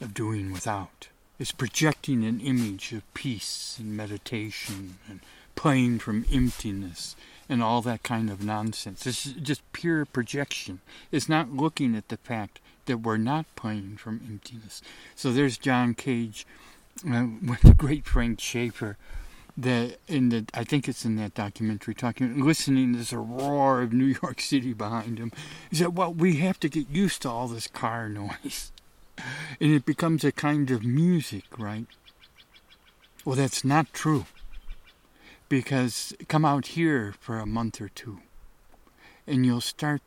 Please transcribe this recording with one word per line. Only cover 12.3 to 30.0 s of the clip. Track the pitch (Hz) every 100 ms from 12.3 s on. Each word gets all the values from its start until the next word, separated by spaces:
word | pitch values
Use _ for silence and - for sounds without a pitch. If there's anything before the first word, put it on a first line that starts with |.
| 113 101 - - _ -
that | 120
we're | 113 110
not | 113 151 160 -
playing | 110 107 98 104
from | 113 113 113
emptiness. | 104 - 117 107 - - - - -
So | 139
there's | 123 143 113
John | 139 123 120
Cage, | 113 139 120 113 107 - - - - _ - 170
uh, | 120 123 110 135
with | 120
the | -
great | - 139 151 -
Frank | 127 117 110
Schaeffer, | - 120 120 - 107 104 - - - - - -
that | 127 120 120 - -
in | 147 123
the, | 117 110
I | 120
think | 113 147 135
it's | -
in | 117 110
that | 104
documentary, | - 101 - 110 104 -
talking, | 110 123 110 127 135
listening, | 135 156 - 135 127
there's | 120 110
a | 120
roar | 113 123 139 143 135 127
of | 120
New | 120 135 123
York | 156 127
City | - 139 127
behind | 110 104 113 110 113
him. | 113 - - - -
He | 160
said, | 180 175
"Well, | 175
we | 170 185 143
have | 185 -
to | 151
get | 156 139
used | 156 190 -
to | 135
all | 117 123
this | 113 -
car | - 117 117 110
noise." | 104 104 - 143 - - - - - - - 127 143 156 135
And | 151
it | 151
becomes | 139 143